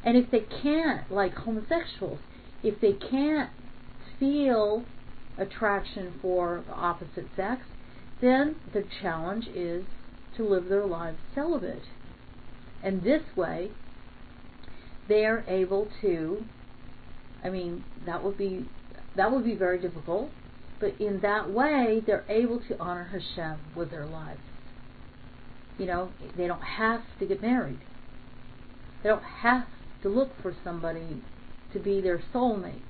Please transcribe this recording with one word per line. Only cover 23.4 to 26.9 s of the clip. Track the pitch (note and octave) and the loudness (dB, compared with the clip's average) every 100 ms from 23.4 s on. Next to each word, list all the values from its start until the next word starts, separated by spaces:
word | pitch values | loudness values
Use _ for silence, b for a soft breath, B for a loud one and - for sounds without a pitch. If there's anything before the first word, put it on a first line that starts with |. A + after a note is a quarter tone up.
| D#3+ D#3 D#3 | -4 -6 -8
with | E3+ D#3 | -4 -4
their | E3 | -4
lives. | D3+ D#3+ D#3 - - - - - - - - - - - - - - - | -6 -6 -8 -10 -10 -12 -10 -12 -14 -14 -16 -14 -16 -14 -14 -14 -12 -6
You | |
know, | F#3 F3 F#3 - - | -2 0 -2 -8 -8
they | E3+ F3 | -2 0
don't | E3+ | 0
have | - - A3 | -4 2 2